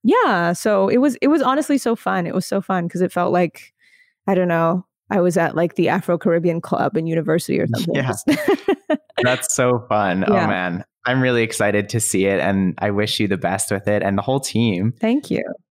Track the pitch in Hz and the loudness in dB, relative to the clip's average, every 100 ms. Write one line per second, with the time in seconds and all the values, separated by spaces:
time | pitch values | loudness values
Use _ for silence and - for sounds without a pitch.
0 | 226 453 381 185 170 175 220 202 196 247 | 2 4 4 2 0 0 2 2 4 4
1 | 285 240 277 311 254 277 302 277 233 233 | 2 2 2 2 2 0 0 0 0 -2
2 | 185 185 170 190 - 196 - 185 170 180 | -2 -2 -2 -4 -2 -4 -2 -2 -2 -2
3 | 180 175 180 180 175 - - _ _ _ | -2 0 0 2 0 -4 -20 _ _ _
4 | _ _ - 185 180 165 165 180 - _ | _ _ -2 0 2 2 2 0 -6 _
5 | - 190 180 175 165 156 170 - 165 170 | -4 0 2 2 0 0 -2 0 0 0
6 | - 170 185 170 170 165 - - 135 185 | -2 -2 2 2 0 -2 -4 -2 0 -2
7 | 165 165 151 170 - - - 113 165 143 | -2 -2 0 -2 0 -2 -2 -2 -2 -2
8 | 127 - - 285 - - - 320 - 302 | -2 -4 -2 0 0 0 -2 -4 -2 -6
9 | _ - 123 127 - - 123 120 113 107 | _ -2 0 -2 -2 0 2 0 0 0
10 | 98 90 95 202 104 95 90 90 - _ | 2 0 2 2 2 -2 -2 -6 -10 _
11 | 123 131 127 120 113 - 104 104 101 113 | -2 0 2 0 0 0 0 0 0 -2
12 | - 95 98 95 82 98 92 - 104 101 | -2 0 2 2 0 2 0 0 -2 0
13 | 104 - 104 95 87 95 - 101 104 104 | -2 0 -2 0 -2 -2 -2 -4 0 0
14 | 98 98 131 135 - 110 117 90 107 - | 0 0 0 -2 -2 0 0 0 -2 -2
15 | 220 277 - - - - _ | 0 0 -2 -4 -4 -12 _